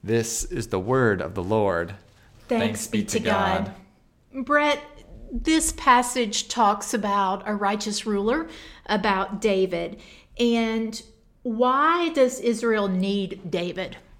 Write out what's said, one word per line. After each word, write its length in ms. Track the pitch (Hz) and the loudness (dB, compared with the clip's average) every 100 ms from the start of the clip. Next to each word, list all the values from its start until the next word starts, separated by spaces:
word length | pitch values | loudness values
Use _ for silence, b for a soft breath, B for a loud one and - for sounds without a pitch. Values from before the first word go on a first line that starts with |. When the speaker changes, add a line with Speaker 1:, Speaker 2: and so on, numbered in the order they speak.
Speaker 1:
This 400 | - 117 113 - | 0 0 0 -4
is 240 | - 175 - | -6 -6 -4
the 120 | 95 | -4
word 400 | 95 131 120 95 | 0 4 4 2
of 140 | 76 | -2
the 100 | 95 | -4
Lord. 520 | 90 110 101 85 87 98 - b b - - | 0 2 2 0 -2 -8 -18 b b -20 -4
Speaker 2:
Thanks 160 | 233 | 0
Speaker 1:
Thanks 240 | 226 - - | 0 -2 -4
Speaker 2:
be 120 | 214 | -4
Speaker 1:
be 60 | - | -2
Speaker 2:
to 120 | 226 | -2
Speaker 1:
to 80 | 220 | 0
Speaker 2:
God. 480 | 190 185 180 208 - - _ _ _ _ 262 | 0 0 0 -4 -10 -20 _ _ _ _ -10
Speaker 1:
God. 100 | 254 | 0
Speaker 2:
Brett, 340 | 294 294 285 - - - - - 247 | 2 2 0 -6 -20 -20 -18 -10 -4
this 360 | - 320 311 | 2 2 2
passage 760 | - - 247 247 262 226 - - | 0 4 6 4 -2 -2 -2 -4
talks 460 | - 208 208 - | 2 4 4 -2
about 480 | 233 202 202 196 196 208 | -2 0 2 2 0 -4
a 80 | 208 | -2
righteous 500 | 202 214 214 208 220 | 0 0 -4 -4 -2
ruler, 420 | 202 208 285 320 B B B - | 0 2 0 -2 B B B -4
about 560 | - 214 190 196 202 | 0 2 0 -2 -2
David. 580 | 220 190 185 175 170 202 B B B - | 0 2 0 -2 -6 -10 B B B -2
And 600 | 240 233 226 226 220 220 - - _ _ | 2 2 0 -2 -4 -8 -16 -20 _ _
why 680 | 254 220 247 262 302 339 339 | -6 2 2 4 4 4 2
does 300 | 320 254 254 | 4 2 2
Israel 480 | 233 220 233 220 202 | -2 0 0 2 2
need 600 | 185 196 202 185 - 170 | 0 0 -2 -4 -8 -4
David? 480 | 175 175 175 180 - - - | -4 -4 -6 -8 -10 -20 -10